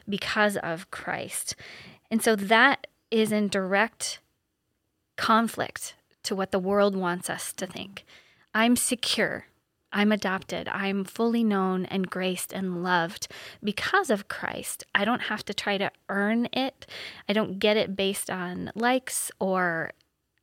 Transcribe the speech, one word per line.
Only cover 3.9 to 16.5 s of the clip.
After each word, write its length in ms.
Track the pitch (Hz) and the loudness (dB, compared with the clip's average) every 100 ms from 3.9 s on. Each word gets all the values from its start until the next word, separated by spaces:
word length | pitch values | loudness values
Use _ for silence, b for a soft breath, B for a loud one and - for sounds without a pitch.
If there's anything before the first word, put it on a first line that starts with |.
| - - - _ _ _ _ _ _ _ _ _ - | -2 -10 -10 _ _ _ _ _ _ _ _ _ -6
conflict 800 | - 226 233 - - - - - _ _ | 2 4 4 -2 -6 -6 -12 -14 _ _
to 120 | - | -6
what 160 | 196 190 | -4 0
the 80 | 196 | -2
world 380 | 185 202 202 190 | 2 4 4 4
wants 320 | 180 175 - | -2 -2 -4
us 220 | 180 - | -8 -8
to 120 | - 185 | -8 -10
think. 380 | - 196 196 - b b b b | -10 -12 -16 -20 b b b b
I'm 220 | 214 233 240 | 2 4 4
secure. 720 | - 247 - - 180 135 - _ _ _ _ | 2 -2 -2 0 0 -2 -10 _ _ _ _
I'm 200 | 202 208 | 2 4
adopted. 560 | 208 202 185 - 175 - | 4 0 -4 -4 -6 -6
I'm 360 | - 196 196 | -4 -2 -2
fully 380 | 190 - 233 233 | -4 -2 0 2
known 420 | 226 202 185 185 180 | 2 4 2 0 -2
and 220 | 196 185 | -2 -2
graced 420 | 180 185 180 - | -2 -4 -4 -6
and 300 | - 190 175 | -6 -4 -4
loved 420 | 180 180 170 - - B B B | 2 2 2 -4 -12 B B B
because 480 | 208 - - 381 381 | -4 -2 2 2 2
of 180 | 208 - | 0 0
Christ. 560 | - - - - - - | -6 -6 -6 -8 -10 -2
I 100 | - | 0
don't 180 | 220 247 | 2 0
have 220 | - 214 - | 0 -4 -4
to 80 | |
try 240 | 202 - 196 | -4 -2 0
to 120 | 196 - _ | -2 -4 _
earn 380 | 196 202 226 240 | 0 2 2 0